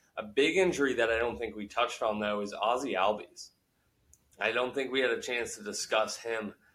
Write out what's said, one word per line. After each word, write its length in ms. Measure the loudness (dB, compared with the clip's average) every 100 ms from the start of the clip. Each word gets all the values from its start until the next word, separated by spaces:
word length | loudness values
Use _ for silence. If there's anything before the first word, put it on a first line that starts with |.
| _ -12
A 60 |
big 340 | -2 2 4 4
injury 380 | 2 4 2 2
that 140 | 2
I 100 | 2
don't 180 | 0 -2
think 180 | -6 -8
we 120 | -6
touched 340 | 0 0 0
on, 180 | 0 0
though, 220 | 0 -2
is 120 | -4
Ozzie 420 | 0 2 2 0 2
Albies. 540 | 2 0 -4 -16 -18 _ _ _ _ _ _ -20 _ -4
I 120 | 0
don't 200 | 0 0
think 180 | -2 -2
we 100 | 2
had 100 | 2
a 100 | 0
chance 340 | -2 -4 -4 -8
to 80 |
discuss 540 | -8 -8 0 2 2 -2
him. 360 | -4 -4 -4 -10 _